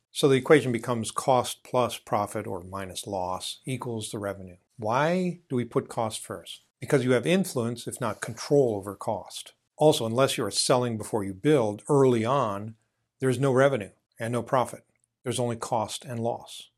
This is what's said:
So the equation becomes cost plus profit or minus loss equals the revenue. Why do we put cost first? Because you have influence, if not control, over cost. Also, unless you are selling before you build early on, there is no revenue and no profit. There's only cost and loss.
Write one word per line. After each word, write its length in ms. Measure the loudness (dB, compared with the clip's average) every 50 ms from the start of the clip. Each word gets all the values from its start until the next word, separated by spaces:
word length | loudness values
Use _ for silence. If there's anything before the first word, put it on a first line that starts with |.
| _ _
So 160 | -4 2 4 4
the 60 | 4
equation 380 | 4 6 6 6 6 6 2
becomes 380 | -2 -2 -2 -2 -4 -4 -4 -6
cost 540 | -6 -4 2 2 4 4 2 0 -6 _ _
plus 320 | -4 0 0 0 0 -2
profit 500 | -8 -6 -2 -2 -2 -2 -2 -4 -6 -6
or 160 | -6 -8 -10
minus 440 | -10 -10 -10 -10 -10 -10 -10 -10 -8
loss 540 | -6 -6 -4 -4 -4 -6 -6 -8 -10 -12 -12 -8
equals 460 | -8 -8 -6 -6 -6 -8 -8 -8 -8
the 80 | -8 -6
revenue. 380 | -6 -6 -6 -8 -12 -18 -20 _ _ _ _
Why 640 | -8 -4 0 0 2 2 2 2 0 0 -2 -4 -6 _ -4
do 80 | -2
we 80 | -2 -2
put 240 | 0 -2 -2 -2 -2
cost 340 | -4 -4 -4 -4 -4 -8
first? 420 | -10 -10 -12 -12 -12 -16 -18 -20 _ _ _ -10
Because 200 | -2 2 2 4
you 100 | 4 4
have 140 | 2 2 4
influence, 600 | 2 2 2 0 0 -2 -2 -2 -2 -4 -6 -8
if 120 | -10 -6 -4
not 220 | -4 -4 -4 -6
control, 540 | -8 -10 -10 -8 -2 2 4 4 4 4 2
over 180 | -2 -6 -8 -10
cost. 600 | -8 -6 -6 -6 -6 -6 -12 -14 -16 -16 -18 _ _ _ _ _ 4
Also, 260 | 4 6 6 4 0
unless 320 | 0 2 2 2 2 2
you 80 | 0 -4
are 60 | -2
selling 480 | -2 -2 2 4 4 4 2 0 -2 -4
before 260 | -6 -4 -4 -2 -2
you 80 | -4
build 500 | -6 -2 2 4 4 4 4 0 -2 -4 -2 2
early 380 | 4 6 6 6 6 4 2
on, 480 | 2 2 2 0 0 -2 -6 -8 -10 -14 _ _ _ _ _ _ _ _ -4
there 100 | -2 0
is 100 | 0 2
no 120 | 2 4
revenue 400 | 4 6 6 4 4 0 -4 -6 _ _ _ _ _ -8
and 120 | -6 -4
no 100 | -2 -4
profit. 420 | -2 0 2 2 2 0 -4 -16 _ _ _ _ _ _ _ _
There's 180 | -6 -6 -2 -2
only 160 | -2 -2 -2
cost 480 | -4 -4 -4 -2 -2 -2 -4 -6 -10 -10
and 160 | -10 -8 -4
loss. 480 | -4 -4 -4 -6 -8 -16 -18 -18 -20 _ _